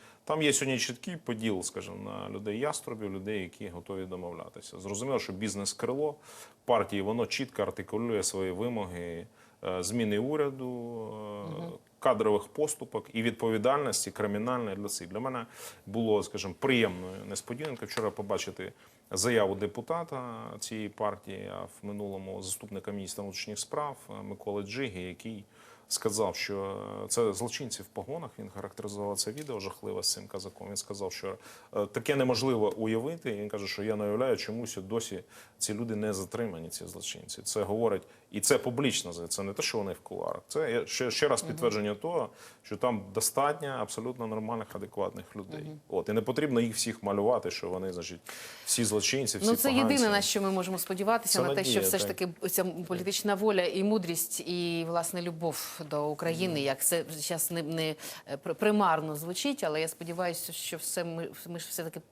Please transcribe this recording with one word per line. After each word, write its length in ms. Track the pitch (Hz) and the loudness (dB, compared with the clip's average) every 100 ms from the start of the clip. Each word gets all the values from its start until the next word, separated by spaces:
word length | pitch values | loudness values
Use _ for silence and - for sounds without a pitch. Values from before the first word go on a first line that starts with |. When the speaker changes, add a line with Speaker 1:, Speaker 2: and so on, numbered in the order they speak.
| - - | -20 -20
Speaker 1:
Там 180 | - 156 | -2 4
є 100 | 151 | 6
сьогодні 260 | 139 135 127 | 6 4 2
чіткий 380 | - 120 - 175 | 0 -4 -6 -8
поділ, 460 | - 113 113 98 | -4 0 2 2
скажімо, 340 | 85 92 95 95 101 | 0 -6 -8 -8 -8
на 200 | 101 98 | -6 -6
людей 280 | 104 104 107 | -6 -4 -2
яструбів, 540 | 143 147 - 113 107 | 0 -2 -4 -6 -4
людей, 300 | 95 95 107 | -4 -4 -4
які 260 | 90 - 101 | -4 -8 -10
готові 360 | 87 82 95 | -10 -8 -8
домовлятися. 760 | 92 90 87 85 82 - - 95 | -6 -6 -8 -8 -10 -14 -14 -10
Зрозуміло, 400 | 95 101 127 127 | -6 -4 0 0
що 140 | - | -2
бізнес-крило 840 | 98 107 98 101 - 113 131 151 143 - - - - | -4 -4 -2 -4 -2 -2 0 0 -2 -14 -18 -18 -20
партії, 380 | - 120 - 101 | 4 4 4 2
воно 240 | 98 113 113 | 0 2 0
чітко 360 | - 131 - | 0 -4 0
артикулює 600 | 98 - 95 107 117 107 | -2 -2 -4 -2 0 2
свої 280 | 92 95 95 | 2 0 -2
вимоги, 760 | 90 117 117 95 87 87 85 - - - _ | 0 -2 -2 -4 -6 -6 -8 -10 -18 -20 _
е, 180 | - 92 | -4 -2
зміни 360 | 90 117 110 104 | 0 2 2 4
уряду, 480 | 123 151 143 135 127 | 2 2 2 0 -6
е, 840 | 123 117 117 107 107 107 104 101 | -6 -6 -6 -8 -8 -8 -8 -8
Speaker 2:
Мгм. 220 | - 170 - _ _ | -8 -8 -12 _ _
Speaker 1:
кадрових 500 | - 127 214 208 - | 4 6 6 6 4
поступок 580 | - 151 - 123 110 - | 0 0 0 -4 -6 -4
і 100 | 113 | 0
відповідальності 880 | 113 113 117 110 110 143 139 101 - | 2 2 2 4 6 4 4 0 -2
кримінальної 680 | - 107 101 113 127 113 98 | 0 0 0 0 0 -2 -4
для 120 | 104 | -4
цих. 200 | - 87 | -4 -6
Для 120 | 95 | -4
мене 260 | 127 127 113 - - - - | -4 -4 -8 -12 -16 -14 -4
було, 360 | 107 113 107 | 0 6 6
скажімо, 320 | 92 101 95 87 | 4 -4 -6 0
приємною 680 | 135 127 110 90 92 95 | 4 6 6 2 -8 -10
несподіванкою 640 | 101 98 - 131 151 - 110 | -8 -8 -6 -6 -6 -6 -6
вчора 220 | - 110 | 0 0
побачити 640 | 98 101 98 - 90 92 - - - _ | -2 -2 -2 -2 -6 -10 -10 -20 -20 _
заяву 440 | 95 110 117 101 | 0 4 6 4
депутата 960 | 98 101 110 113 165 165 139 123 113 113 107 | 2 -2 -4 -4 -4 -4 -6 -8 -8 -10 -8
цієї 300 | - 110 104 | -6 -6 -6
партії, 640 | - 107 98 - 98 98 | -2 -2 -2 -8 -8 -6
а 60 | 95 | -8
в 80 | 95 - | -8 -10
минулому 600 | 101 101 101 98 95 95 | -8 -6 -6 -6 -6 -8
заступника 480 | 95 - 104 98 98 | -6 -6 -6 -8 -4
міністра 320 | 101 95 - | -6 -6 -6
внутрішніх 360 | 101 92 - 104 | -6 -6 -6 -6
справ, 380 | - 143 147 135 - | -4 -4 -4 -6 -12
е, 120 | 104 | -12
Миколи 400 | 101 101 - 101 | -10 -8 -4 -4
Джиги, 380 | 98 110 135 92 | -2 -4 -4 -4
який 440 | 90 90 113 110 98 - - - - | -8 -8 -10 -12 -14 -20 -20 -20 -6
сказав, 460 | - 113 95 104 85 | -2 0 2 0 0
що, 400 | - 101 98 98 101 101 | -4 -2 -2 -4 -6 -8
е, 40 | 101 | -2
це 240 | - 113 | 2 2
злочинці 500 | 95 120 - 131 - | 2 -2 -4 -6 -8
в 40 | 98 | -8
погонах, 440 | - 95 156 143 - | -8 -6 -6 -8 -10
він 120 | 104 | -12
характеризував 680 | 98 98 - 104 101 101 101 | -8 -10 -8 -8 -4 -2 -2
це 160 | - | -2
відео 280 | 120 151 117 | -4 -6 -6
жахливе 420 | 98 - 104 98 | -6 -8 -6 -2
з 100 | 101 | -2
цим 140 | - 101 | -2 -6
казаком. 420 | 98 98 - 98 | -10 -10 -12 -10
Він 80 | 101 | -8
сказав, 360 | - 101 95 | -8 -6 -6
що, 240 | - 98 95 - - - 104 | -6 -8 -8 -12 -20 -6 -2
е, 100 | 101 | 0
таке 300 | - 113 143 | -2 2 4
неможливо 580 | 127 117 131 120 107 - | 4 4 4 4 4 2
уявити. 580 | 110 113 127 165 147 | 0 0 0 -4 -4
Він 140 | 104 104 | -4 -4
каже, 180 | 104 101 | -4 -4
що 160 | - | -4
я 140 | 104 104 | -2 0
не 80 | |
уявляю, 320 | 104 107 131 120 | 0 2 2 2
чомусь 400 | - 110 117 - | 0 -4 -6 -6
досі 460 | 95 113 - 95 - - - _ | -2 -2 -2 -8 -10 -20 -20 _
ці 160 | - | -2
люди 220 | 107 117 107 | -2 -2 0
не 160 | 107 | 0
затримані, 560 | 98 92 - 117 85 82 | -2 -2 -4 -4 -4 -8
ці 180 | - 87 | -10 -10
злочинці. 560 | 87 - - - - | -10 -8 -10 -10 -8
Це 200 | - - | -2 0
говорить, 400 | 95 104 113 98 - - _ | 2 4 4 2 -2 -20 _
і 100 | 104 | 0
це 180 | - 131 | 6 6
публічно, 540 | 135 120 143 104 90 | 4 2 2 2 -2
це 300 | 85 85 - | -6 -4 -2
не 100 | 98 | -2
те, 100 | 98 | -2
що 160 | - 113 | 0 0
вони 140 | 98 | -2
в 80 | 85 | -6
кулуарах. 420 | - 92 50 - - | -8 -6 -4 -4 -4
Це, 240 | 147 156 | -2 2
я 140 | 135 - | 2 0
ще, 240 | - 127 | 0 0
ще 180 | 107 147 | 4 4
раз 140 | 123 | 4
Speaker 2:
Мгм. 100 | - | 2
Speaker 1:
підтвердження 420 | - 120 107 104 | 2 2 4 0
того, 360 | 104 165 170 117 - - - | 0 -2 0 -2 -6 -20 -20
що 140 | - 104 | -10 0
там 280 | 127 113 95 | 2 2 0
достатньо 540 | 98 - - 143 147 143 | 0 2 4 4 2 -2
абсолютно 580 | 131 104 - 117 123 113 | -4 -4 -4 -4 -4 -2
нормальних, 500 | 107 110 117 110 101 | -2 -2 -4 -4 -8
адекватних 600 | 98 - 92 95 95 107 | -8 -2 -2 -2 -12 -10
людей. 260 | 98 151 | -8 -8
Speaker 2:
Мгм. 180 | 151 151 - | -10 -12 -2
Speaker 1:
От, 200 | - - | -2 2
і 40 | |
не 80 | 113 | 2
потрібно 400 | 107 131 151 120 | 2 2 4 4
їх 140 | 117 | 4
всіх 280 | 113 - 107 | 2 -2 0
малювати, 480 | 101 101 104 120 90 | 2 4 6 4 2
що 180 | - 90 | -4 -4
вони, 240 | 92 95 | -4 -4
значить, 280 | 87 82 85 - - - - | -4 -6 -10 -12 -14 -12 -12
всі 200 | - - | -2 2
злочинці, 540 | 113 107 104 135 127 - | 4 4 4 2 0 2
всі 80 | 208 | 4
Speaker 2:
Ну, 100 | 233 | 4
це 120 | 277 | 4
Speaker 1:
поганці. 240 | 262 240 | 6 6
Speaker 2:
єдине, 180 | 285 226 | 6 6
на 120 | 202 | 6
що 200 | 202 214 | 4 2
ми 80 | 196 | 4
можемо 280 | 190 180 185 | 2 2 -2
сподіватися, 640 | - 190 202 226 - - | -2 0 4 4 4 4
Speaker 1:
Це 60 | 135 | 4
Speaker 2:
на 60 | |
те, 100 | 143 | 4
що 100 | 151 | 4
Speaker 1:
надія, 140 | 110 95 | 4 6
Speaker 2:
все 100 | - | 4
ж 80 | 101 | 2
Speaker 1:
так. 100 | 98 | 2
Speaker 2:
таки 320 | 180 165 190 | -2 -2 0
ця 160 | - | 2
політична 720 | 185 165 175 175 180 196 208 | 2 0 -2 -2 0 0 2
воля 280 | 196 214 196 | 4 6 6
і 220 | 180 - | 4 4
мудрість, 560 | 196 214 170 165 - - | 4 4 2 0 0 -2
і, 440 | - 175 175 170 165 | -2 0 2 0 2
власне, 340 | 170 165 180 | 0 0 -2
любов 520 | 175 165 165 147 - - 151 | -4 -2 -2 -2 -6 -8 -4
до 200 | 147 147 | 0 0
України, 440 | 151 170 165 185 | 0 0 2 2
Speaker 1:
Мгм. 80 | 156 | 2
Speaker 2:
як 220 | 139 135 | 2 2
це 200 | - 170 160 156 | 4 2 0 -6
щас 300 | 151 170 - | -4 -2 0
не, 120 | 170 | 0
не, 320 | 151 160 160 151 - - - | -2 0 0 -2 -8 -12 -8
е, 100 | 139 | -6
при-, 180 | - | -4
примарно 600 | 165 208 208 196 160 156 151 | 2 4 6 6 6 2 -4
звучить, 480 | 165 180 277 277 | -4 -2 0 0
але 160 | 175 156 | 0 2
я 80 | 160 | 0
сподіваюся, 640 | - 170 170 180 165 - | -2 -8 -2 -2 -2 -6
що 240 | 170 - 165 | -6 -6 -6
все 280 | - - | -4 -2
ми, 240 | 170 165 165 - - | -2 -2 -6 -8 -10
ми 120 | 170 | -8
ж 80 | 160 | -6
все-таки 300 | - 165 165 - | -4 -4 -6 -14